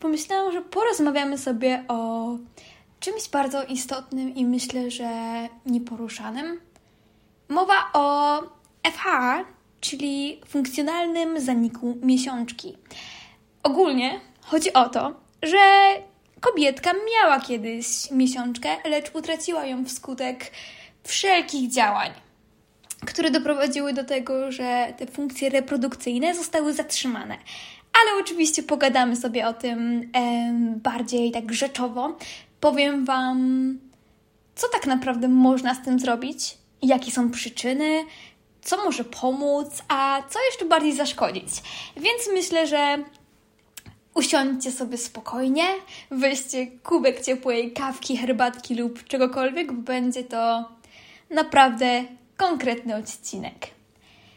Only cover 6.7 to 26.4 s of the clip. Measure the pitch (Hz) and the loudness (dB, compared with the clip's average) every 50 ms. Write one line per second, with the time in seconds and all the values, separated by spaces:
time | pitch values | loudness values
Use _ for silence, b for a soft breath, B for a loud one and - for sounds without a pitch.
6.7 | _ b b b b b b b b b b b b _ _ - 285 349 370 381 | _ b b b b b b b b b b b b _ _ -2 0 2 4 4
7.7 | 392 392 - - - 294 285 285 285 294 294 294 294 311 339 - - _ _ _ | 4 4 2 2 4 4 4 4 4 4 4 2 2 0 -2 -8 -18 _ _ _
8.7 | _ _ - 330 320 - - 381 339 262 247 247 254 - 381 - - _ _ _ | _ _ -4 -4 -4 -2 0 0 2 2 2 2 0 0 -4 -8 -14 _ _ _
9.7 | _ - - - 294 269 285 285 277 277 277 285 294 - - - - 285 262 262 | _ -10 -10 -8 -6 -6 -6 -4 -4 -4 -4 -6 -8 -12 -12 -4 -2 -2 -2 -2
10.7 | - 302 294 302 330 349 349 339 330 330 330 330 330 311 254 254 247 233 233 226 | -2 -2 -2 -2 0 0 0 0 0 0 0 0 -2 -2 0 2 2 2 2 0
11.7 | - - 247 240 240 240 254 254 254 254 254 269 254 240 233 - - - - - | 0 -4 -4 -4 -4 2 4 4 4 4 2 -2 -4 -6 -6 -6 -8 -14 -14 -16
12.7 | - - _ B B B B B B B B B B B B _ _ _ - 285 | -16 -18 _ B B B B B B B B B B B B _ _ _ 0 2
13.7 | 269 330 381 311 269 254 247 269 381 - - - _ _ - - 302 320 311 370 | 4 6 4 6 4 2 2 0 -2 -6 -10 -16 _ _ -6 0 0 2 2 6
14.7 | - 262 240 247 254 - - 285 302 - _ _ _ - - 311 359 403 392 392 | 6 6 6 6 2 -2 -2 -2 -6 -8 _ _ _ -6 -2 4 6 8 10 10
15.7 | 392 392 392 392 - - - - _ _ _ _ _ - - 302 - 320 294 277 | 10 10 8 8 6 2 -6 -16 _ _ _ _ _ -2 0 0 2 4 2 2
16.7 | 269 - - 349 359 392 427 440 453 440 403 320 277 240 240 - 240 226 208 226 | 2 2 0 0 0 0 0 0 4 6 6 6 6 4 2 -2 -6 -4 -4 -6
17.7 | 226 233 240 - - - - - 277 262 262 254 254 254 240 247 240 240 - 294 | -6 -6 -4 -4 -4 -6 -4 0 2 4 4 4 2 -2 -4 -6 -6 -4 -2 -4
18.7 | 311 - - 320 302 302 294 - - 320 311 330 320 311 320 349 339 311 285 269 | -2 -2 -2 0 0 0 -2 -4 -8 -8 -4 -4 -4 -4 -4 -4 -4 -4 -4 -4
19.7 | 254 254 254 254 - - - 277 262 254 254 254 254 254 - - B B B B | -4 -4 -4 -6 -6 -10 -10 -10 -8 -6 -4 -6 -6 -8 -12 -16 B B B B
20.7 | B B B B B B - - - - - 392 370 349 330 - 294 277 254 240 | B B B B B B -10 -6 -4 0 4 4 4 4 2 0 -2 -2 -2 0
21.7 | - 254 220 208 202 208 - - - - - _ _ _ _ _ _ _ _ _ | 2 2 2 4 2 0 -2 -4 -8 -14 -20 _ _ _ _ _ _ _ _ _
22.7 | _ _ _ - - - - - - - 320 320 262 311 - 294 294 277 285 277 | _ _ _ -18 -16 -12 -12 -8 -4 0 0 2 2 2 2 2 2 2 2 0
23.7 | 262 285 285 285 247 277 262 - 277 262 240 269 262 262 269 269 254 254 254 247 | 0 -2 -2 -2 -2 -4 -4 -2 -4 -4 -2 -2 -2 -2 -2 -4 -6 -6 -4 -2
24.7 | 247 247 240 - - - 262 247 - - 285 269 262 - 277 269 269 269 262 269 | 0 0 0 -2 -4 -10 -12 -10 -8 -6 -6 -6 -4 -2 -2 2 2 0 0 0
25.7 | 285 254 247 269 - - - 247 240 247 285 339 349 349 | -2 0 0 -2 -4 -4 -6 -2 -2 0 0 0 0 -2